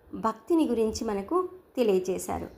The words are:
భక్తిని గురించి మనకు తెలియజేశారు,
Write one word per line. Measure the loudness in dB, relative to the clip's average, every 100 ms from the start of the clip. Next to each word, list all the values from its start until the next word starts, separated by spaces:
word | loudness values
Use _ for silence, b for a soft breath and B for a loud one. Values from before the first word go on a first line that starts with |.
| -14
భక్తిని | -4 -4 -4 0 2 4
గురించి | 2 0 0
మనకు | -4 -4 -2 -2 -2 -8 -10 0
తెలియజేశారు, | 2 2 2 -4 -4 -6 -8